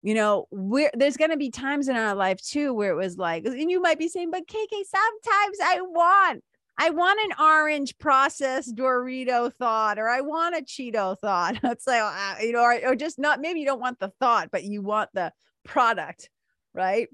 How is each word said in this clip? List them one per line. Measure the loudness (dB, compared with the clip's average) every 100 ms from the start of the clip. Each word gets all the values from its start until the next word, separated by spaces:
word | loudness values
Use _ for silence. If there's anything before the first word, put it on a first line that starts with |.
you | -2
know, | 0 2 0 -2
we're, | -8 -2 2 2
there's | 4 2 2
gonna | 0 0
be | -4
times | -6 -4 -2 0
in | 0
our | 0
life | 0 0 0
too, | -4 -2 -2
where | 0 0
it | 0
was | -2 -2
like, | -4 -2
and | -4 -4 0
you | 2
might | 2 0
be | -2
saying, | -4 -6
"But | -6 -8
K | -8 -6
K, | -6
sometimes | -4 0 0 -2 -2 0 0 0
I | 0 0
want, | -2 2 6 6 6 0 _ _ _ -2
I | 0
want | 2 2 2
an | 0 2
orange | 4 6 4 0 -4 -6
processed | 2 4 4 0 -2 -2 -6 -4
Dorito | 0 0 -2 -6 0 0 0
thought, | -2 0 2 0 0
or | 0
I | 0
want | 0 -2 -2 -2
a |
Cheeto | -8 -10 -4 -2 -2 -2
thought." | -2 0 0 -2
<laughs> |
It's | -4 -4 0
like, | 0
uh, | 0 -4 -6 -4
you | -2
know, | 4
or, | 4 4 2
or |
just | 0 -2 -2
not, | 0 0
maybe | -2 -2
you | -2
don't | -2
want | -4 -6
the | -10 -2
thought, | 2 2 0
but | -6
you | -6 -8
want | -2 -2 -2
the | -4 -6 _ _ _
product, | -4 2 2 2 -6 -12 -20 _ _ _ _
right? | -4 0 0 -2